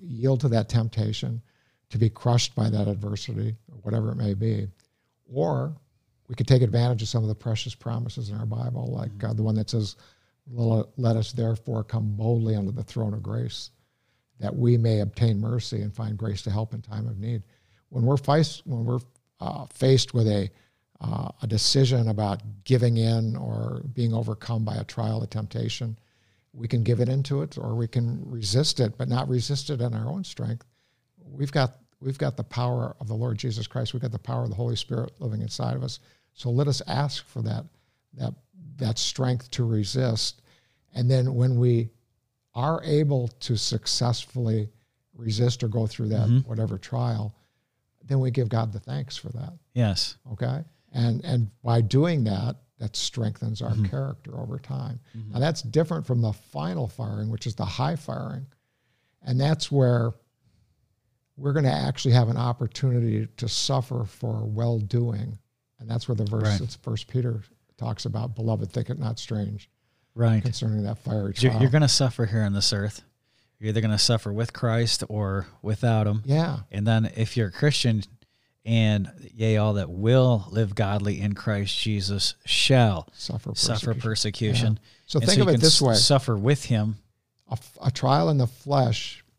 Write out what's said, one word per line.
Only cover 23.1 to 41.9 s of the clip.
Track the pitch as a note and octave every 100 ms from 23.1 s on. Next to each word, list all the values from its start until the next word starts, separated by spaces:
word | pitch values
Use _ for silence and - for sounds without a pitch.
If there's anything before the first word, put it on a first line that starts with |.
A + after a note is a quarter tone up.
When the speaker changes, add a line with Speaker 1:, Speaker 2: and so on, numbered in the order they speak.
| A2+ A2+ A2
Speaker 1:
or | A#2 A2 A2+ - C3+
being | B2 A#2
overcome | A#2 A2 A2 - A2+
by | G#2+ G#2+
a |
trial, | G#2+ - A2 A2
a | A2
temptation, | A2 G#2 A#2 A2+ - A2+ A2 _ _ _ _ _
we | B2+ A#2
can | B2
give | A2+ A#2+
it | B2
into | C3+ C3+ C#3
it | D#3 -
or | A#2+ A2+
we | A#2
can | A#2+ A#2 B2 -
resist | A#2+ G2+ A#2 D#3 -
it, | A#2 -
but | B2+
not | B2 C3+
resist | B2 A#2 C#3 -
it | A#2+
in | A#2+
our | A2+ A#2
own | F3+
strength. | F#3 - A2 A#2 _ _ _ _ _ _
We've | D#3 C#3 C#3+
got, | D3+ B2+ - _ _
we've | C3+ C3+
got | C#3 B2+
the |
power | A2+ - B2 B2 A#2 -
of | G#2+
the |
Lord | A2 A#2+ A2
Jesus | A2+ A2 G#2+
Christ. | B2 A2
We've | B2
got | B2
the | A2
power | - A#2+
of | A#2+
the | G2
Holy | A#2+
Spirit | A#2 - A#2 B2 -
living | A#2 G#2+
inside | A2 - B2 B2+
of |
us. | B2+ - _ _ _
So | - B2
let | A#2+ C#3+
us | C3+ -
ask | C3+ C#3+ - -
for | -
that, | A2+ - - _ _ _ _
that, | C3 B2 - _ F#3 D#3 C3
that | A#2 A2+
strength | - - B2+ B2 -
to | -
resist. | A#2+ A2 G2+ C3 B2+ G#2+ - - _ _ _ _ _
And | B2+ B2
then | C3 B2+
when | B2 B2+ A#2+
we | B2 A#2 A2+